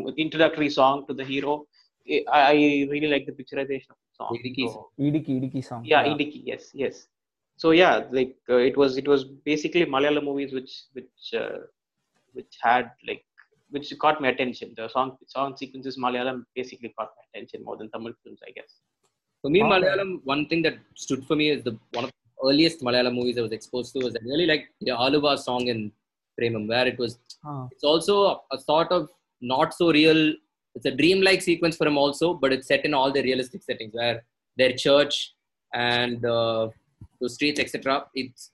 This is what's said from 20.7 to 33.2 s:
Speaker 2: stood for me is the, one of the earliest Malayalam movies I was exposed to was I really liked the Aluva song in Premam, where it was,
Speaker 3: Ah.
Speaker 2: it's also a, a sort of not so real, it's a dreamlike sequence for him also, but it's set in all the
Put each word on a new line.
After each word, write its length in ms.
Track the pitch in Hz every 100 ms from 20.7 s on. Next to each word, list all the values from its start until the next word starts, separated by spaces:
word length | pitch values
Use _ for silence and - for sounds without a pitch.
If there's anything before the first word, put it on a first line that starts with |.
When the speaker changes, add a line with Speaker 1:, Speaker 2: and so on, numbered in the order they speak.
| 117 _ -
Speaker 2:
stood 300 | - 131 -
for 100 | 151
me 140 | 151
is 120 | 139
the, 140 | 117 110 _
one 140 | 117 127
of 60 |
the 380 | - _ _ 135
earliest 320 | 143 160 -
Malayalam 320 | 127 123 123 123
movies 220 | 123 120
I 40 |
was 120 | 113
exposed 400 | 110 - 127 117
to 60 | 135
was 160 | 127 113
I 40 | 110
really 200 | 147 170
liked 220 | 156 131 _
the 100 | 113
Aluva 460 | 120 131 143 143 139
song 280 | - 123 123
in 240 | 113 107 - _ _ _ -
Premam, 280 | 117 117 107
where 180 | 117 127
it 120 | 123
was, 200 | 120 117 _ - 147
Speaker 3:
Ah. 220 | 143 127
Speaker 2:
it's 140 | - 147
also 300 | 165 170 202 196
a, 300 | 139 - 131
a 40 |
sort 320 | - 151 170
of 180 | 180 151 _ _ _
not 320 | 123 131 160
so 180 | - 170
real, 420 | 151 156 160 156 156 _ _ _ 123
it's 100 | 135
a 60 |
dreamlike 500 | 127 156 196 190 185
sequence 360 | 185 165 165 160
for 100 | 151
him 100 | 147
also, 360 | 143 143 131
but 180 | 131 135
it's 160 | 131 -
set 160 | 139
in 100 | 151
all 180 | 147 131
the 100 | 139